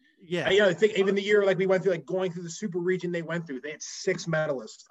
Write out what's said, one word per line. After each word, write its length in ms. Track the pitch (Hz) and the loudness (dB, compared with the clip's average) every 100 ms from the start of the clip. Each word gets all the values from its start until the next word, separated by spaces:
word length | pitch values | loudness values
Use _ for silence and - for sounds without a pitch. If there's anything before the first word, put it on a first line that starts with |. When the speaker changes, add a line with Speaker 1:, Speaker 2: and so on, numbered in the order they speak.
| _ _ | _ _
Speaker 1:
Yeah. 260 | 170 170 151 | -6 -2 2
Speaker 2:
I, 20 | |
you 80 | 196 | 4
know, 100 | 202 | 4
I 60 | |
think 240 | 160 214 190 | 4 2 4
even 160 | 196 | 2
the 80 | 196 | 0
year, 240 | 196 208 196 | 2 4 4
like, 100 | 180 | 2
we 100 | 190 | 2
went 160 | 185 | 2
through, 100 | 185 | 2
like, 120 | 165 | -2
going 280 | 135 185 185 | -2 -4 -4
through 100 | 170 | -6
the 80 | 170 | -10
super 280 | - 214 180 | -10 -6 -4
region 320 | 175 185 175 | -2 -2 -2
they 120 | 170 | -4
went 240 | 160 170 165 | -4 -6 -6
through, 160 | 127 | -10
they 80 | 143 | -10
had 120 | 147 | -12
six 440 | - - 196 185 170 | -14 -6 -4 -4 -2
medalists. 580 | 156 156 131 110 - _ | -2 0 -4 -8 -16 _